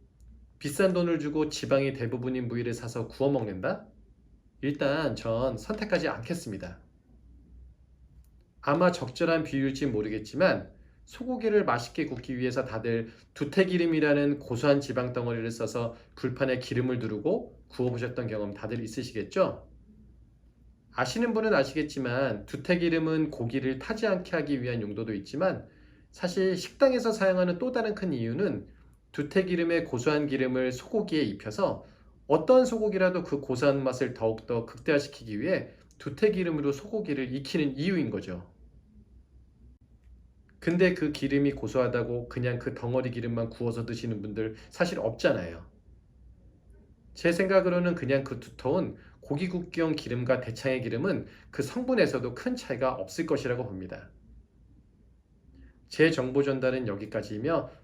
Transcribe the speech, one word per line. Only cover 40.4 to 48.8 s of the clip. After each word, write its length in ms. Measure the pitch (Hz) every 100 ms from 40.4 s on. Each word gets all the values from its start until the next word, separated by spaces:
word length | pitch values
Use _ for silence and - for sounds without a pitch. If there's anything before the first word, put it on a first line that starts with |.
| - -
근데 340 | - 175 185
그 180 | - 151
기름이 400 | - 131 143 143
고소하다고 800 | 139 - 131 123 120 117 120 120
그냥 280 | 127 123 117
그 160 | 131
덩어리 380 | 127 120 127 120
기름만 380 | 117 117 117 113
구워서 360 | - 120 117 117
드시는 360 | 110 117 107
분들 340 | 107 104 110 110 -
사실 300 | - 180 -
없잖아요. 640 | 110 - 170 98 87 82 - - - - - - - - - - - - - - -
제 180 | - 170
생각으로는 640 | 170 190 190 180 175 175 175
그냥 280 | 123 135
그 160 | 135 117
두터운 580 | - - 127 175